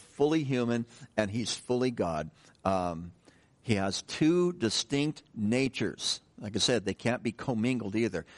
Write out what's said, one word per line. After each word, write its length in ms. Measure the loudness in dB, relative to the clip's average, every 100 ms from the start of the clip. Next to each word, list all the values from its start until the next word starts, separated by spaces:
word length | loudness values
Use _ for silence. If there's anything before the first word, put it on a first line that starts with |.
| -8
fully 280 | 0 2 4
human 420 | 2 0 2 0 -2 -10 -6 -2
and 140 | -2
he's 240 | -2 -4
fully 360 | -6 -2 0 0
God. 400 | 0 -2 -2 -6 -12 -20 _
Um, 480 | 0 0 0 -6 -10 -16 -20 -20 _ _
he 120 | 0
has 280 | 0 0 -4
two 500 | -6 0 2 4 2
distinct 720 | 0 -2 -2 -2 0 0 -4 -10
natures. 840 | -4 0 2 0 -2 -6 -4 -6 -6 _ -14
Like 160 | -6 0
I 20 |
said, 260 | 2 2
they 100 | 2
can't 280 | -2 0 0
be 80 | -2
commingled 640 | -4 -2 0 2 0 0
either. 320 | 2 2 0 -6